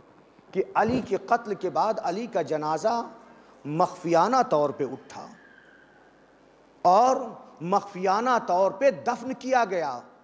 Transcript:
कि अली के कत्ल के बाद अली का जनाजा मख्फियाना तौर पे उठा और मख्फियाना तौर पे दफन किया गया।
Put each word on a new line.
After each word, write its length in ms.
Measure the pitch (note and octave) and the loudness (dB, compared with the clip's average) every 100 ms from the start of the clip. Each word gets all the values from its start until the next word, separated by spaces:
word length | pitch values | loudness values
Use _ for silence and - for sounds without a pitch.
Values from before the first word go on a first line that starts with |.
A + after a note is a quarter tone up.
| - - _ _ _ | -20 -20 _ _ _
कि 80 | F#3+ - D#3+ | -4 0 0
अली 240 | A3 B3+ | 0 0
के 140 | - G3 | -2 -6
कत्ल 380 | - A#3 A3+ | 0 -2 0
के 160 | G3 F3+ | -6 -2
बाद 280 | D3+ G3 G#3+ | 0 0 -2
अली 280 | E3+ F#3 A#3+ | -4 -4 -4
का 160 | F#3+ | -4
जनाजा 680 | D3 D3+ D#3 D#3+ G#3 A#3 A#3 - - - - - C#3+ | -2 -2 -2 -2 0 -2 -4 -14 -20 -20 -20 -16 -4
मख्फियाना 760 | D#3 F3 - E3 E3 F#3+ C4 | 0 -2 -2 2 4 4 4
तौर 300 | A#3+ D3+ D3 | 2 2 2
पे 120 | C#3 | -2
उठा 440 | C3 C3 - - - - - - - - _ _ _ _ _ _ _ _ _ _ | -6 -8 -14 -18 -18 -20 -20 -20 -20 -20 _ _ _ _ _ _ _ _ _ _
और 600 | F3 F#3+ B3+ C4 A#3 E3+ - - | 4 6 6 2 -4 -12 -20 -10
मख्फियाना 760 | E3+ G3 - F3+ F#3 G3+ B3 A#3 | -2 -2 -2 -4 0 0 2 0
तौर 340 | B3 F3+ F#3+ | 2 2 2
पे 180 | F#3+ C#4 | 2 2
दफन 420 | E3+ A#3 A#3 A#3+ | 2 -4 -6 -8
किया 300 | B3+ B3+ B3+ | -8 0 2
गया। 380 | G#3+ F3+ D3+ A#2+ - - | 2 -2 -4 -8 -14 -20